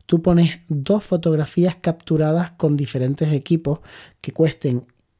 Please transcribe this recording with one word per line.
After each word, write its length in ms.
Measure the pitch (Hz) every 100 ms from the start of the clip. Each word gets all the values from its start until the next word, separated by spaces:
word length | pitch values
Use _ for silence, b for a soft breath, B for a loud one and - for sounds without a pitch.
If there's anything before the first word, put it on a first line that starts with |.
| -
tú 160 | 170
pones 380 | 180 175 165 - -
dos 340 | 147 135 208
fotografías 720 | - 180 165 156 151 - 175 170
capturadas 760 | - 165 - 156 156 165 170
con 260 | - 156 147
diferentes 540 | 139 131 127 139 156
equipos 480 | 143 - 170 151 156 B B B B
que 100 | -
cuesten 560 | - 160 - 139 123 - _ _